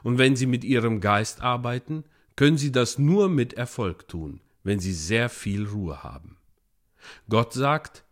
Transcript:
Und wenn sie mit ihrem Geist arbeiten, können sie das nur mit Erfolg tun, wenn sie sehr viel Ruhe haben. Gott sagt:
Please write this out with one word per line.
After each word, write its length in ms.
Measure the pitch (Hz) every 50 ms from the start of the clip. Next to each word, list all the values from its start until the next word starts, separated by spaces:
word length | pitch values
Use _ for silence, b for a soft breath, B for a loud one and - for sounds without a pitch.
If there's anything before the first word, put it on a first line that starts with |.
| B
Und 160 | 117 123 127
wenn 160 | 131 135 139
sie 100 | 120 131
mit 180 | 127 123 120 -
ihrem 380 | 113 131 117 113 117 113 104
Geist 400 | 101 104 101 104 110 - - -
arbeiten, 600 | - 123 123 120 123 120 123 127 - - 156 156 - b b b b b b
können 220 | - 143 147 160
sie 140 | 139 143 143
das 280 | 127 123 120 - - 139
nur 280 | 143 151 185 208 202
mit 260 | 185 165 135 120 123 -
Erfolg 540 | - - - - 123 107 90 82 - -
tun, 320 | - - 82 78 71 80 - _ _ _ _ -
wenn 160 | 98 104 98
sie 140 | 90 95 90
sehr 360 | 80 78 85 110 117 120 120
viel 360 | - - - 104 98 104 104
Ruhe 380 | 101 104 104 95 80 69 - -
haben. 340 | - - - 82 - - _ _ _ _ _ _ _ _ _ _ _ B B B B B B B
Gott 260 | 104 110 113 117 - -
sagt: 520 | 123 139 139 151 151 - - - - _ _